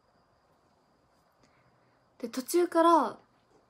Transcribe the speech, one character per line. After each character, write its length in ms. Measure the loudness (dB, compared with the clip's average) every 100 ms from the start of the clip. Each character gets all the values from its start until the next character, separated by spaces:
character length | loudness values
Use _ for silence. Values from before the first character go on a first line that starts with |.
| _ _ _ _ _ _ _ _ _ _ _ _ _ _ _ _ _ _ _ _ _ -16
で、 100 | -12
途 140 | -12
中 240 | -4 -2 0
か 160 | 2
ら 340 | 4 2 0 -8 _ _ _ _